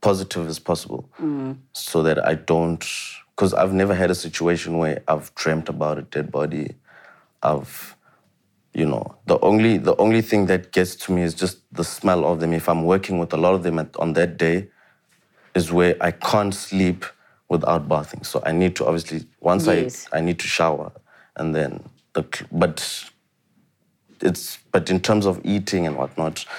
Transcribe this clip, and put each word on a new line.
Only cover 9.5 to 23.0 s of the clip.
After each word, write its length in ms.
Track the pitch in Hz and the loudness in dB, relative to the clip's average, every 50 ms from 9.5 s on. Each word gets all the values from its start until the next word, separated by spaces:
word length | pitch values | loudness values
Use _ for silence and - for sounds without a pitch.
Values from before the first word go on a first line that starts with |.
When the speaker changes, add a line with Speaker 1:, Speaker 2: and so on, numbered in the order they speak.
| 107 110 110 117 107 85 | 6 6 6 6 4 4
Speaker 1:
the 160 | - - - | 4 2 4
only 240 | - 101 110 113 113 | 4 4 4 4 4
thing 240 | 110 - 113 104 95 | 2 2 2 2 4
that 260 | 90 95 90 92 - | 4 2 0 0 0
gets 240 | - 92 92 90 - | 0 0 0 0 -2
to 140 | - - - | -8 -2 0
me 120 | 92 87 87 | 0 2 2
is 100 | 82 80 | 0 0
just 240 | - 92 87 - - _ _ | -2 -2 -4 -4 -8 _ _
the 120 | - 87 82 | -6 -6 -6
smell 400 | - - - - 98 92 87 71 | -6 -6 -2 2 2 2 4 2
of 140 | 82 87 80 | 2 0 0
them. 140 | 82 82 82 | 0 0 0
If 160 | 82 - 87 | 0 0 0
I'm 140 | 82 82 80 | 0 2 4
working 340 | 87 95 95 95 - 95 | 4 2 2 2 -2 -2
with 160 | 85 85 - 85 | -2 -2 -2 0
a 40 | |
lot 180 | 78 87 90 95 | 2 4 4 4
of 80 | 92 87 | 2 0
them 160 | 87 82 80 | -2 -2 -2
at, 160 | 78 - - | -4 -6 -6
on 160 | - 78 82 76 | -4 -4 0 2
that 240 | 82 87 85 82 | 2 0 0 0
day, 300 | - 82 82 85 92 101 - _ _ _ _ _ _ _ _ _ _ _ _ _ _ _ _ - | 0 0 2 2 0 -2 -6 _ _ _ _ _ _ _ _ _ _ _ _ _ _ _ _ -2
is 160 | 92 85 80 | -2 0 2
where 240 | 85 87 87 87 82 - | 4 4 4 4 4 2
I 120 | 87 87 | 0 -2
can't 420 | 85 - - - - 107 101 101 95 | -2 -2 -2 0 2 2 2 0 -2
sleep 500 | - - - 98 95 95 90 87 90 - - - _ _ _ _ _ _ - | -6 -8 -4 0 2 2 2 0 -2 -8 -14 -16 _ _ _ _ _ _ -2
without 380 | 87 80 78 - 85 82 73 71 | -2 0 2 2 0 0 0 0
bathing. 340 | 80 73 76 - - - - | -2 -2 -2 -6 -12 -14 -12
So 180 | - - - - | -6 -6 -4 -2
I 80 | 73 80 | 0 2
need 220 | 87 92 90 90 | 2 2 2 0
to 80 | - - | 0 0
obviously, 400 | - 82 85 82 - 80 80 - - _ _ | 0 0 0 -4 -6 -8 -10 -10 -12 _ _
once 260 | - 85 90 95 160 | 0 2 2 2 4
Speaker 2:
Yes. 400 | 165 170 143 - 127 - - - - - | 2 2 2 2 -2 -6 -10 -10 -6 -4
Speaker 1:
I, 60 | 80 | -2
I 20 | |
need 180 | 82 90 85 - | 0 -2 -2 -2
to 80 | - | -4
shower 420 | - - - 82 82 76 73 76 - - - _ _ _ _ _ _ _ | -4 -2 0 2 2 0 -2 -4 -10 -14 -20 _ _ _ _ _ _ _
and 180 | - 80 80 78 | -6 -4 -2 0
then 300 | 78 73 65 - - - - - _ _ _ - | 0 -2 -2 -6 -10 -14 -18 -20 _ _ _ -6
the 100 | 82 - - - | -6 -4 -4 -8
cl-, 140 | - - - | -12 -10 -6
but 600 | - 85 90 87 78 - - - - - | 0 0 0 0 0 -4 -8 -8 -8 -10